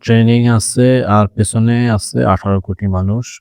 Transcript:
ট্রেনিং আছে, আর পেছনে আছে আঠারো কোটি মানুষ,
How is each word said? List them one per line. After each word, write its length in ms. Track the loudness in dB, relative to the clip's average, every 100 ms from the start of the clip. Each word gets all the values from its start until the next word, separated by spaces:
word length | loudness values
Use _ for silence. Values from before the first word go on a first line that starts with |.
ট্রেনিং 480 | 2 2 4 2 2
আছে, 560 | 0 0 0 2 2
আর 220 | 2 0 0
পেছনে 500 | -2 -2 0 0 0 0
আছে 280 | -2 -4 -2
আঠারো 360 | 0 0 0 -4
কোটি 260 | -4 -6 -4
মানুষ, 380 | -2 -2 -4 -6 -12